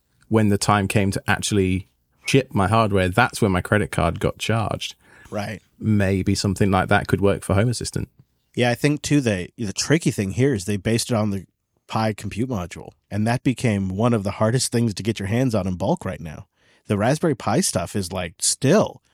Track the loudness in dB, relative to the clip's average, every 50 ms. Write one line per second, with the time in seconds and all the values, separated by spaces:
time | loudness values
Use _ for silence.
0 | _ _ _ _ _ 0 2 2 4 4 2 2 2 2 2 2 2 2 0 0
1 | 2 0 -2 -2 0 0 0 0 0 0 0 2 2 2 0 -2 -4 _ _ _
2 | _ _ _ _ -2 0 2 2 2 0 0 0 2 2 4 2 2 2 2 2
3 | 2 2 2 2 2 2 0 0 0 2 2 0 0 2 0 0 0 0 -2 0
4 | 0 0 0 0 -2 -4 -4 -4 -4 -2 -2 -2 -2 -4 -4 -6 -8 -10 -14 _
5 | _ _ -20 -20 -16 -10 -8 -8 -6 -8 -10 -12 -16 _ _ -6 -2 0 2 2
6 | 2 2 2 2 2 0 0 0 0 0 0 2 2 2 4 2 2 2 2 2
7 | 2 2 0 2 2 2 0 0 -2 0 0 2 2 0 0 -4 -6 -6 -6 -6
8 | -8 -8 _ _ _ _ _ _ _ _ _ -2 0 0 0 0 0 0 0 -2
9 | -2 0 0 2 2 2 0 -2 -4 -8 _ -8 -8 -6 -6 -4 0 2 2 2
10 | 2 0 0 0 -2 -2 0 2 2 2 2 0 -2 -2 -4 -2 0 0 0 0
11 | 0 0 -2 0 0 -2 -4 -6 -8 -12 _ _ _ _ _ _ _ -6 -2 -2
12 | 0 -2 -2 -4 -8 -8 -6 -6 -4 -4 -4 -6 -6 -8 -12 -14 -16 -18 -20 _
13 | _ -8 -4 -2 0 0 0 0 0 -2 -2 0 0 0 0 0 0 -2 -2 0
14 | 2 2 2 0 0 -2 -2 0 0 0 2 0 -2 -2 0 0 0 0 -2 -2
15 | -4 -4 -4 -4 -2 -2 0 0 0 0 0 0 -2 -2 -4 -2 -2 -2 -2 -2
16 | -4 -8 -10 -10 -12 -14 -14 -14 -18 _ _ _ _ _ _ _ _ -2 0 2
17 | 2 2 2 2 0 0 0 0 0 0 0 2 2 0 -2 -2 -4 -4 -4 -6
18 | -6 -4 -6 -6 -6 -8 -8 -4 -4 -4 -2 0 2 4 4 4 2 0 -4 -12
19 | _ _